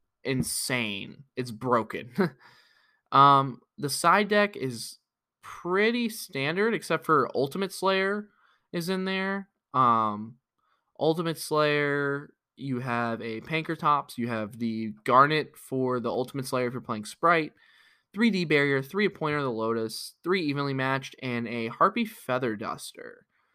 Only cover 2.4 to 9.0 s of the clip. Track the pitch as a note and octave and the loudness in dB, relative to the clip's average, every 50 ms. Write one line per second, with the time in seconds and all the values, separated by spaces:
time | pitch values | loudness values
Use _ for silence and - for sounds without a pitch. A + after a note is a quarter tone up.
2.4 | - - - _ _ _ _ _ _ _ _ _ _ - - C3+ C#3 C#3+ C#3 C3+ | -20 -20 -20 _ _ _ _ _ _ _ _ _ _ 2 6 8 8 10 8 8
3.4 | C#3 C3+ A#2 - _ _ _ - D3 C#3 - - - E3+ F3+ G3+ G#3+ F3+ G#3 G#3 | 4 2 -4 -12 _ _ _ -8 -6 -6 -4 0 2 4 4 4 4 4 2 2
4.4 | G#3 G3+ G#3 - C3+ C3 A#2 A2+ - - - _ _ _ _ _ _ _ _ _ | 2 2 -2 -4 -6 -6 -6 -8 -12 -14 -16 _ _ _ _ _ _ _ _ _
5.4 | - - - - - F3 F#3 G3 G#3+ A3+ A#3+ A#3+ A#3 A3 A3+ - - - - C#3 | -20 -18 -16 -10 -6 -2 0 2 2 2 2 0 -2 -4 -4 -8 -12 -8 -6 -4
6.4 | C3+ D3 E3+ F#3+ G#3+ A#3 A3 D3+ - - E3 D#3 - - D#3+ C#3+ A#2+ - - - | -2 -2 0 0 0 0 0 -2 -2 -2 -4 -2 2 2 4 4 4 2 0 -2
7.4 | C3+ C#3+ - F3+ G3 F#3 - - F#3 F#3+ F#3+ F#3+ F#3+ G3 G3+ G#3 G#3 - _ _ | -2 -2 -2 -4 -6 -6 -4 -2 0 2 2 2 2 0 -2 -4 -6 -10 _ _
8.4 | _ _ _ _ _ _ - F3 E3 F3+ F#3+ F#3 | _ _ _ _ _ _ -8 -6 -4 -2 -2 -2